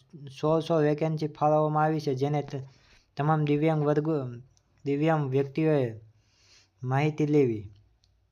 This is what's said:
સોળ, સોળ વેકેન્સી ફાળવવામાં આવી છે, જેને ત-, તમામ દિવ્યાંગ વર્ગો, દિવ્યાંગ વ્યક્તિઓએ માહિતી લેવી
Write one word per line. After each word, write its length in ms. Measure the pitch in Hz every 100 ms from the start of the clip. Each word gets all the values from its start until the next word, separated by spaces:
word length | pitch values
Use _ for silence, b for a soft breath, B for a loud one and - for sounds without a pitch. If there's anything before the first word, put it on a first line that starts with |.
| _ 156 139
સોળ, 300 | - 151 160
સોળ 220 | 156 165
વેકેન્સી 460 | 147 151 160 156 151
ફાળવવામાં 560 | - 151 151 151 151
આવી 200 | 156 156
છે, 100 | 147
જેને 280 | 131 143 147
ત-, 240 | 139 139 135 b b b b -
તમામ 240 | 147 156
દિવ્યાંગ 380 | 147 147 160 156
વર્ગો, 320 | 147 147 156 151 123 120 - _ _ _
દિવ્યાંગ 400 | 139 143 160 156 139
વ્યક્તિઓએ 560 | 135 135 160 156 147 120 107 - _ b b b b b -
માહિતી 440 | 127 135 151 156 151
લેવી 380 | 151 127 107 95 - _ _ _ _ _